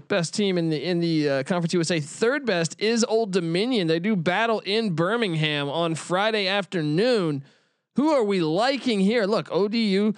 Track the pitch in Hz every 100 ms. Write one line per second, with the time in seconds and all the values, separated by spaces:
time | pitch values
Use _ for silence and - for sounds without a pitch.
0 | - 202 165 - 202 180 165 156 160 175
1 | 170 160 147 139 131 180 170 180 160 175
2 | 143 - 226 285 262 180 165 - 208 233
3 | 214 220 226 185 170 170 233 247 165 160
4 | 185 214 160 180 226 214 180 208 226 156
5 | 170 233 220 160 156 147 143 147 170 156
6 | - 180 214 220 190 202 190 185 151 151
7 | 240 240 170 143 139 _ _ _ _ -
8 | 302 294 208 196 156 165 247 277 247 208
9 | 190 240 196 214 147 160 208 233 220 190
10 | 214